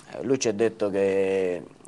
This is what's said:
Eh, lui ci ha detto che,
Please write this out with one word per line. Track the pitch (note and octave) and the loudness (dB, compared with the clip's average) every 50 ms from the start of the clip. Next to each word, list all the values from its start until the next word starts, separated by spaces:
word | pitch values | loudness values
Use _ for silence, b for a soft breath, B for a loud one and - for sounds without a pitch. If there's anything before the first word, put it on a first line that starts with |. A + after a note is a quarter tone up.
| - - | -20 -14
Eh, | - - D#2 | -12 -8 -2
lui | A#2 C3+ C3 | -2 0 0
ci | - A#2+ | 0 -2
ha | G#2 | 0
detto | G2+ A2+ A2 A2 - G#2 G2+ | 2 0 0 2 0 -2 -2
che, | F#2+ G2 G2 G2 G2 G2 G2 F#2+ F#2+ F#2+ F#2+ F2+ F2+ E2 C2+ - - - - | 0 2 2 2 2 2 2 2 2 0 0 0 -2 -4 -8 -12 -18 -20 -20